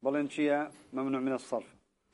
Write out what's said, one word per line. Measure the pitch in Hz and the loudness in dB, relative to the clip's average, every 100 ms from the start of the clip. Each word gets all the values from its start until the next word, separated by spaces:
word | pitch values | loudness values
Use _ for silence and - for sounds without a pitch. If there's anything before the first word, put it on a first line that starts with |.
بلن | 135 147 143 | 0 0 0
چيا؟ | - 147 147 151 - - | 0 2 2 0 -8 -10
ممنوع | 131 135 135 | -4 -2 0
من | 131 | 0
الصرف. | 127 - 113 - - _ _ _ | -2 -2 -4 -4 -18 _ _ _